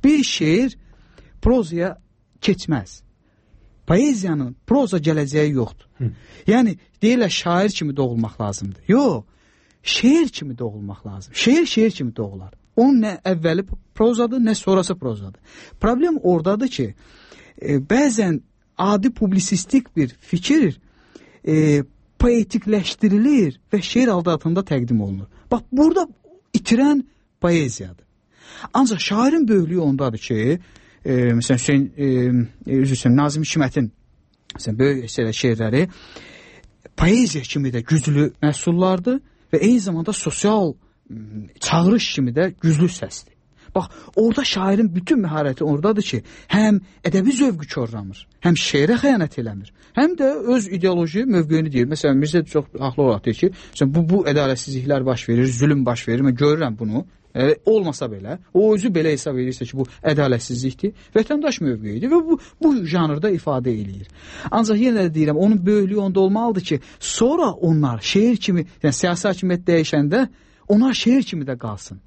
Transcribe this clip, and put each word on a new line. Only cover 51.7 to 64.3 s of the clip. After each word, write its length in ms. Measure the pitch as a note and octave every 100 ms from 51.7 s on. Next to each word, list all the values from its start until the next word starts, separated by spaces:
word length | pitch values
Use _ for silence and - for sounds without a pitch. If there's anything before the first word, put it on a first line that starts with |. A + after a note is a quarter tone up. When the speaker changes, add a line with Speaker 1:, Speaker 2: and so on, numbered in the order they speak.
Speaker 1:
deyir. 160 | C3 B2
Məsələn, 260 | D#3 D3+ C3+
Mirzə 240 | D3+ E3+ D#3+
çox 220 | D3+ - -
haqlı 240 | C3+ B2
olaraq 220 | C3+ G2+ -
deyir 140 | A2
ki, 100 | F#3+ F#3+ -
məsələn, 220 | - C#3 D#3
bu, 80 | E3
bu 100 | G3 D3
ədalətsizliklər 800 | D3 C3+ B2+ - C3+ C3 C#3 C3
baş 160 | A#2+ -
verir, 180 | A#2 C3
zülm 380 | A#2+ C#3+ C#3+ B2
baş 200 | A#2+ -
verir, 180 | A#2 C#3
mən 80 | B2
görürəm 340 | D3 D#3 C#3+ A2
bunu. 260 | A2 A2+ - _ _
E, 240 | - C3+ D3 -
olmasa 440 | A3 E3+ C3+ B2+
belə, 300 | G2+ G2 F3 _
o 200 | F#3 G#3+
özü 160 | G#3+ A3
belə 220 | E3+ D#3+ C#3
hesab 220 | D#3 B2+
edirsə 240 | B2+ B2
ki, 140 | A#2+ C3
bu 80 | C3 -
ədalətsizlikdir, 880 | D#3+ D3 C#3 B2 - B2 C3 - G3+ - - A3
vətəndaş 460 | A3 D4 D4+ -
mövqeyidir 480 | D3 A2+ G#2+ G#2+ B3
və 80 | E4+ D#4+
bu, 120 | E4 - _
bu 140 | D#4+ C4
janrda 480 | E3 F3 D#3 D3 G#3
ifadə 400 | F3 - C3 B2+
eləyir. 400 | A2 G2+ F#2+ - - -